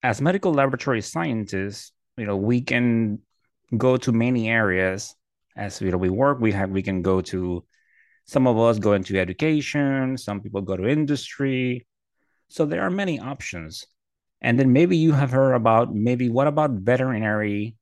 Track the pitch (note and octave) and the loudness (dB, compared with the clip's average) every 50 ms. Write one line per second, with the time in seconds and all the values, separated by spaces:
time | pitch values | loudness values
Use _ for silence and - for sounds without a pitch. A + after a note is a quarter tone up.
0 | - B2+ A2 - C3+ D#3+ F#3 G3 F#3+ F#3+ D#3+ C#3+ C#3 C3+ C3 C3 - D3 C3 A2+ | 0 0 0 2 0 0 0 2 0 0 2 2 2 2 0 -2 -2 -2 -2 -2
1 | G2+ - - D#3+ E3+ D#3+ B2 A2 G#2+ G2 - F#2+ F#2+ G2+ G2+ - - - _ _ | -2 -4 -6 -4 -4 -2 -2 -4 -4 -4 -4 -6 -4 -6 -8 -12 -16 -18 _ _
2 | _ _ _ - A2+ G#2 G2+ G2 G2 G#2+ B2 B2 C3 - B2+ B2 B2 A#2+ A#2 A2+ | _ _ _ -8 -4 -4 -2 0 0 2 0 0 0 0 0 2 2 2 2 2
3 | A2+ G#2+ G#2 G#2 _ _ _ _ _ _ _ _ _ _ - A2 A#2 C3 B2+ B2+ | 0 0 -2 -6 _ _ _ _ _ _ _ _ _ _ -4 2 2 4 2 2
4 | - C3 A#2 A2+ A#2 B2 B2+ A#2+ A2+ A2 A2+ A2+ A2 G2+ F#2 F#2 F#2+ F#2 F#2+ G2 | 2 2 2 2 2 2 2 0 0 2 2 2 2 2 2 2 2 0 0 -4
5 | - - - _ _ _ _ _ _ _ _ - G2+ G2+ F#2 - - F#2+ F2+ F2+ | -8 -12 -18 _ _ _ _ _ _ _ _ -10 -10 -10 -8 -4 -4 -2 0 0
6 | F#2 F#2 F#2 G#2+ C3+ C#3 C#3+ B2+ A#2 A2 G2+ G2 G2 F#2+ F#2+ F#2+ F#2 G2+ G2 F#2 | 0 0 0 2 2 2 2 2 0 0 0 0 -2 -2 -2 -4 -2 -2 -4 -2
7 | F2 F#2+ F#2+ F#2+ F2+ - - F#2 F2+ F2+ F2+ F2 - _ _ _ _ _ _ _ | 0 0 0 0 0 -2 -6 -6 -4 -4 -6 -6 -8 _ _ _ _ _ _ _
8 | _ _ _ _ _ _ - C#3 B2+ B2+ A#2+ A2 A2+ A#2 A#2 G#2+ G2+ G#2+ G2+ G2+ | _ _ _ _ _ _ -2 0 2 2 2 4 4 2 2 2 2 2 2 0
9 | F#2+ - G2 F#2+ F#2 F2+ F#2 - D3+ D#3 D#3 D3+ C3+ - - D3 C#3+ C#3 C3+ C3+ | 0 -2 -2 -2 -2 -2 -4 -4 -2 0 0 0 -2 -2 -2 -2 0 0 0 -2
10 | C3 C3 C3 B2 - - G#2 G2+ G2 G#2+ G2+ G2 G2 F#2+ F#2+ F2+ F#2 A2 C#3 D3+ | -2 -4 -4 -6 -6 -8 -8 -8 -8 -6 -6 -6 -4 -4 -4 -2 0 0 0 0
11 | D#3 C#3+ D3 C3+ - - - - C#3 C3+ C3 B2+ B2+ B2+ B2 B2 - _ _ _ | 0 0 -2 -4 -4 -10 -8 -4 -4 -2 -2 -2 -2 -4 -4 -6 -10 _ _ _
12 | _ _ _ _ _ _ _ _ _ _ - - E3 D3 D#3+ E3 - G3 F3+ G3 | _ _ _ _ _ _ _ _ _ _ -4 -4 -2 -2 -2 -2 -2 -2 -2 -2
13 | G3+ F#3 E3 B2 F#2+ B2 - - - - - F2 D#2+ D#2 D#2 - - _ _ _ | -2 -2 -4 -4 -6 -10 -10 -10 -12 -12 -10 -10 -12 -12 -14 -16 -18 _ _ _
14 | _ _ _ _ _ _ _ _ - A#2+ A#2 B2 C#3 C3 B2 C3+ E3 F3 F#3 E3 | _ _ _ _ _ _ _ _ -2 0 2 4 4 6 6 6 6 4 4 4
15 | D#3 E3 D3+ C3+ C#3+ C3+ B2 C3 C3+ C3+ B2+ A#2+ A2 A#2 A2+ A2+ A#2+ - - G#2+ | 4 4 4 4 2 2 2 2 4 4 4 4 4 4 4 4 4 2 0 -2
16 | G#2 A#2+ B2+ B2 B2+ B2 A2+ B2 C#3 D3+ D3 D3+ D3+ D3+ C3 G2+ F#2 A2+ B2 B2+ | 0 0 0 0 0 0 2 2 2 2 2 0 0 0 0 -2 0 2 2 2
17 | C3 C3 B2+ G#2+ A2 G#2+ G#2+ G#2+ G#2+ G#2 G2+ G#2 G#2 A2+ A2 _ | 2 -2 -2 -2 0 0 0 0 0 -2 -2 -4 -4 -6 -10 _